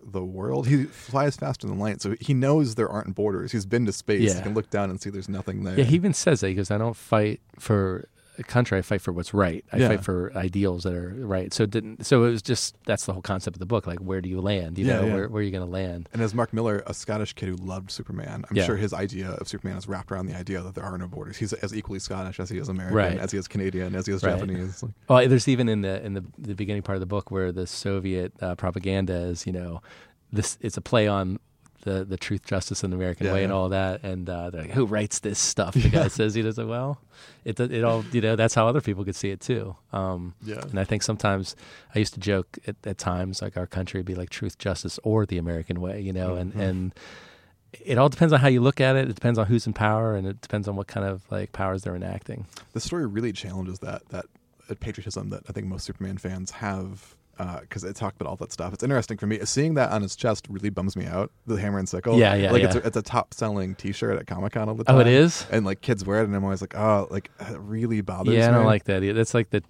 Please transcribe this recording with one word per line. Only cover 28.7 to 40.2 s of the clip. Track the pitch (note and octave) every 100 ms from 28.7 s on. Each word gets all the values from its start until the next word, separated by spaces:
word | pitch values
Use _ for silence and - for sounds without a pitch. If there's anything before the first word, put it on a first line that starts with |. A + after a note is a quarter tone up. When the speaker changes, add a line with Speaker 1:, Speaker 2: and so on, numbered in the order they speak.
| F#2 F#2+ F#2+ F#2+
Speaker 2:
is, | F2+ F2+ F2 -
you |
know, | F2+ F2 E2+ - - - _ _
this, | G#2 - -
it's | A#2 -
a |
play | - A#2+ G#2
on | G2 F#2 G2 _ _ _ _
the, | - F#2+
the | F#2+ F#2
truth, | - G2+ -
justice, | G2 - G2
and | G2
the | F2+
American | F2+ F2 F#2+
Speaker 1:
Yeah, |
Speaker 2:
way | F#2+
and | F#2+
Speaker 1:
yeah. | F#2+
Speaker 2:
all | F#2
that. | F#2+ F#2+ F#2
And, | G2 F#2 F2+
uh, | F2 F2
they're | F2+
like, | D#2
"Who | B2+ A2+
writes | G#2+ G#2+ -
this | G#2+ G#2
stuff?" | - - F#2+
The | B2
Speaker 1:
<laughs> | -
Yeah. |
Speaker 2:
guy | E3 B2
says, | - G#2+
he | G#2+
does | A2 A2
it | A2+
well. | A#2 C3+ C#3+ _ - - -
It, | A#2 A2
it | B2 A2+
all, | A#2 A2+ G#2+
you | A#2+
know, | A2 A2
that's | A2+
how | A#2+ A2+
other | C#3
people | G#2+ F#2+
could | G2
see | F#2 G2+
it | F#2+
too. | - A#2+ G2+ F2+ _
Um, | G2+ F#2+ F2+